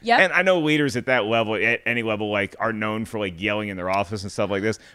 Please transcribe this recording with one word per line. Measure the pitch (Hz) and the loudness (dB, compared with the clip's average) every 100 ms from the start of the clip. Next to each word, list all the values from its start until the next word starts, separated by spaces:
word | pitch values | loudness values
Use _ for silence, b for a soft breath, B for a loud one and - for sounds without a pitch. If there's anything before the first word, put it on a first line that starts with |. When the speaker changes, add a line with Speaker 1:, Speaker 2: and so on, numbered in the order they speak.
Speaker 1:
Yep. | 226 233 | 2 4
Speaker 2:
And | 180 | 4
I | 160 | 4
know | 185 180 | 4 2
leaders | 151 151 143 123 | 2 2 2 -2
at | |
that | 117 127 104 | 0 0 2
level, | 113 107 | 2 2
at | 107 107 117 | 2 2 0
any | - 120 | 0 -2
level, | 113 107 107 | -2 -2 -2
like, | 104 98 - | 0 -2 -2
are | 110 | -4
known | 110 107 110 | -2 -2 -4
for, | 110 110 | -4 -4
like, | 101 85 | -4 -2
yelling | 104 104 104 | -2 -2 -4
in | 95 | -4
their | 90 | -2
office | 98 98 104 | 0 -2 -6
and | 95 | -6
stuff | - 104 | -4 -2
like | 98 | 0
this. | 107 107 B | -2 -4 B